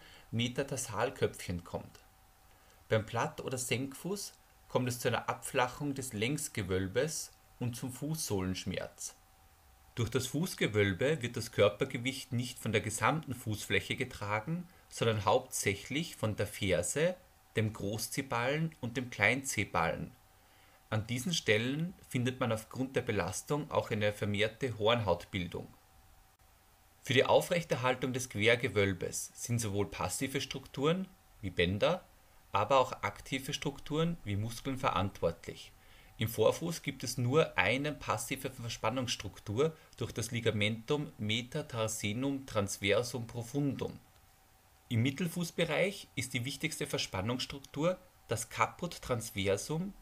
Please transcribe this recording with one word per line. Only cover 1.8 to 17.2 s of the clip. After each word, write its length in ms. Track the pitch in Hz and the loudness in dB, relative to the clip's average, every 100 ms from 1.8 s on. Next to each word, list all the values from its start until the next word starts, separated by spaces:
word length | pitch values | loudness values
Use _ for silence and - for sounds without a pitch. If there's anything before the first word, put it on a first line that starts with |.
| - - - - - - - - - - - | -10 -18 -20 -20 -20 -20 -20 -20 -20 -16 0
Beim 160 | 110 107 | 0 0
Platt- 360 | 117 147 - | -2 -2 -2
oder 160 | 123 127 | -6 -4
Senkfuß 760 | - 120 139 - 170 202 - - - - - | -2 -2 -2 -6 -6 -6 -8 -14 -20 -20 -4
kommt 220 | 127 123 | 0 0
es 100 | 120 | 0
zu 80 | 127 | 0
einer 220 | 113 - | 0 -2
Abflachung 640 | 127 - 139 123 - 147 | -6 -2 2 2 2 -4
des 200 | 139 120 | -4 -4
Längsgewölbes 1200 | 104 113 151 - - 92 95 95 101 151 - - - - - | 0 0 0 -4 -4 0 0 0 0 0 -2 -8 -14 -18 -6
und 160 | 120 123 | -4 -4
zum 160 | 131 | -6
Fußsohlenschmerz. 1200 | 120 147 156 - 101 92 92 - - - - - - - - - - - - - - | -6 -4 -4 -2 0 0 -2 -4 -6 -6 -10 -14 -14 -20 -20 -20 -20 -20 -20 -12 -4
Durch 140 | 117 | 0
das 180 | 131 120 | 0 0
Fußgewölbe 920 | 139 185 - 165 107 101 92 131 156 | 0 -2 0 2 4 4 4 2 2
wird 160 | 120 120 | -2 -4
das 140 | - | -2
Körpergewicht 840 | - 101 - 135 123 123 127 - | 6 6 6 -2 -2 -4 -6 -4
nicht 260 | 117 127 - | -2 -2 -4
von 140 | 113 | 0
der 80 | 107 | 0
gesamten 520 | 104 - 113 151 156 | 0 2 2 2 -2
Fußfläche 640 | 123 - 107 - 95 - 107 | -6 -4 -4 0 0 0 -4
getragen, 720 | 123 - 101 107 127 170 170 - - | -4 -6 -2 -2 -2 -6 -6 -16 -12
sondern 340 | - 113 104 | -2 2 2
hauptsächlich 920 | 101 117 - - - 98 - 135 170 - | 4 4 2 -4 0 -2 -2 -4 -4 -2
von 180 | 110 101 | -2 0
der 120 | 101 | -2
Ferse, 680 | - 98 85 90 139 170 185 | -2 2 2 2 2 2 0